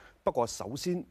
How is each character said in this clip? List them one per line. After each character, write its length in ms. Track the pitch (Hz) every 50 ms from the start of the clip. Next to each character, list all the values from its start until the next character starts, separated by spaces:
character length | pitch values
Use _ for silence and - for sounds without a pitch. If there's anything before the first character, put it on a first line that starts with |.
| - - _ _ -
不 80 | 196
過 140 | - 127 117
首 300 | 113 - - 92 101 131
先 280 | 139 - 180 175 180 - -